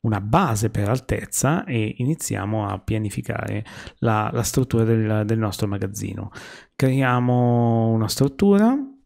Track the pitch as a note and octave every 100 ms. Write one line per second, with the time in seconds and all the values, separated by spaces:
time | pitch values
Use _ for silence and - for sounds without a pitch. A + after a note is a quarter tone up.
0 | A#2 G#2 G2+ D#3 F3 G#2+ A2 - G#2 B2
1 | - - - - C3 E3+ - A#2+ G#2+ -
2 | B2+ D#3+ - G#2 G2 A2 G2+ F#2+ - A2
3 | G#2+ B2 - - - G#2 G#2+ - - _
4 | A2+ G#2+ G#2+ A#2+ A2 - B2+ A#2 A2+ A2+
5 | G#2+ G#2+ G#2+ A2+ A2 - G#2 G2+ G2 G#2
6 | G#2 - - - - - - - C3+ C3
7 | C3 B2 B2 B2 A#2+ A#2+ A#2 A2+ A2+ A2+
8 | G#2+ - C#3 C#3+ G3+ G3+ A3 C#4 C4+ -